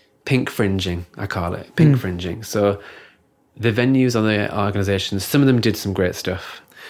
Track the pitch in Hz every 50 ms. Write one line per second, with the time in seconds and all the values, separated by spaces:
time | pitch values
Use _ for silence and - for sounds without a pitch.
0 | _ _ _ _ - - 135 127 - - - - 107 98 95 92 87 92 87 87
1 | 87 - - - 101 - - 95 87 85 - 87 - - - - 160 147 135 120
2 | - 90 90 87 90 87 - 117 107 - - 107 101 101 101 101 - - - -
3 | - - _ _ _ _ _ _ _ _ _ - 107 117 101 120 120 131 135 131
4 | 127 123 117 110 110 110 107 104 104 - - 107 101 104 98 101 98 101 98 95
5 | - - 101 95 - - - 143 139 135 127 117 107 113 - - - 101 92 95
6 | 92 87 85 - - 92 92 92 - - - - - _ - - -